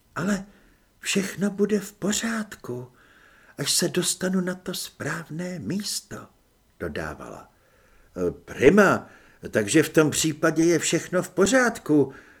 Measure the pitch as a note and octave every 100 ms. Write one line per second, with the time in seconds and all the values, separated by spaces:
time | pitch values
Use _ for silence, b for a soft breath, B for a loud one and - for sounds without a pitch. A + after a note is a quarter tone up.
0 | _ - F#3 G3 b b b b b b
1 | - G3 F#3+ - G3+ G3+ G3+ G#3 - -
2 | F3+ G#3+ A3+ A3+ G#3 - - B2 B2+ b
3 | b b b b b - C#3+ - E3+ F3+
4 | F3 - F#3 F#3 F3+ F3+ - F3 - -
5 | D3 E3 E3 D3+ F3+ F3+ G2 F#3+ G3+ -
6 | - - G#2+ _ _ _ _ - F2 D#2
7 | D#2 C#2+ B1 - - b b b b b
8 | b - F2 - - - B2+ G3+ F#3 G#2+
9 | B B B B - A#2 G#2 D#3 C#3+ D#3+
10 | D3+ - D#3+ C#3+ E3 D#3 E3 D#3+ - E3
11 | - F3+ - - G3 C4 A#3+ - - D3
12 | C3+ B B B